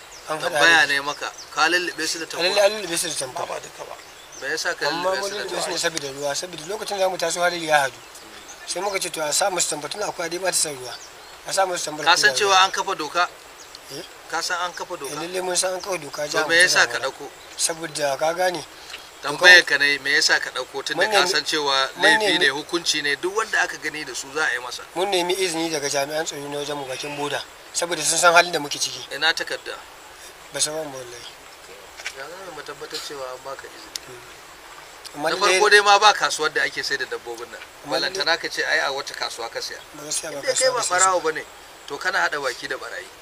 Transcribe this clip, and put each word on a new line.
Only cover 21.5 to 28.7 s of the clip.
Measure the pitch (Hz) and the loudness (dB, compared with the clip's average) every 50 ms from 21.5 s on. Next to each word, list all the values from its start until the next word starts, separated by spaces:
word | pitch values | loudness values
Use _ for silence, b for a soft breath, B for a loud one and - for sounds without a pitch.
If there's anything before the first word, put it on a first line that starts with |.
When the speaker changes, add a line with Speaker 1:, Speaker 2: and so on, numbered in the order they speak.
| 160 156 147 139 135 135 135 131 - | -2 0 2 2 2 2 2 0 0
Speaker 1:
mun | 175 165 | 2 4
Speaker 2:
laifi | 156 156 - 214 | 6 6 6 4
Speaker 1:
nemi | 202 165 156 | 4 4 4
Speaker 2:
ne, | 147 139 | 4 4
hukunci | 131 147 147 - 175 170 170 - - 151 147 | 2 0 -4 -4 -4 -2 0 0 -2 0 0
ne, | 147 143 | 0 0
duk | 143 165 185 196 | 0 -2 -2 -2
wanda | 214 220 208 - 175 | -2 -4 0 0 0
aka | 175 175 170 156 | 0 0 -4 -6
gani | 139 156 147 156 151 | -8 -8 -6 -6 -8
da | 135 117 | -8 -8
su | - - 139 135 | -8 -10 -6 -4
za | 151 156 | -2 -2
a | 143 | 0
yi | 120 123 | -2 -2
masa. | 123 123 120 - - - - | -4 -8 -10 -12 -14 -10 -4
Speaker 1:
Mun | 165 185 202 | -2 0 2
nemi | 196 180 175 175 185 | 2 2 2 2 0
izini | 185 190 180 160 165 165 165 | 0 0 0 0 -2 -2 0
daga | 160 147 139 143 | -2 -2 -2 -2
jami'an | 139 139 139 143 151 156 160 | 0 0 -2 -2 -2 -4 -4
tsaro | - 156 147 143 143 | -4 -6 -8 -8 -8
na | 147 147 | -6 -6
wajen | 147 143 147 | -6 -4 -6
mu | 147 139 127 | -6 -6 -6
bakin | 131 131 - 147 147 | -8 -8 -8 -8 -6
boda, | 143 143 143 139 120 110 - - - - - - | -6 -4 -4 -4 -6 -6 -8 -14 -20 -20 -8 -4
saboda | - 170 170 175 160 | -4 -2 -2 -2 -2
sun | 147 - 170 165 | 0 0 2 6
san | 180 175 165 | 6 8 8
halin | 175 175 175 | 8 6 6
da | 170 156 | 2 -4
muke | 147 143 | -4 -4